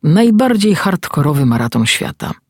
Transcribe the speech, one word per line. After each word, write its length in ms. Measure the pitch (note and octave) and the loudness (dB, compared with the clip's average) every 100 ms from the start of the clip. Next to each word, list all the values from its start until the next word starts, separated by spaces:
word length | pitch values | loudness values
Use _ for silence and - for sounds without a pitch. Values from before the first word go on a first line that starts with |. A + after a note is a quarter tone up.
najbardziej 720 | - F3 A#3 G#3+ B3+ A3+ G#3 G3 | 2 4 4 4 2 2 0 0
hardkorowy 680 | G3 F#3 - - D3 C#3+ C3+ | -2 -4 -4 -2 0 2 0
maraton 400 | A#2 A#2 B2 A2+ | 0 -2 -2 -2
świata. 460 | - - - - - _ | -2 -6 -8 -12 -12 _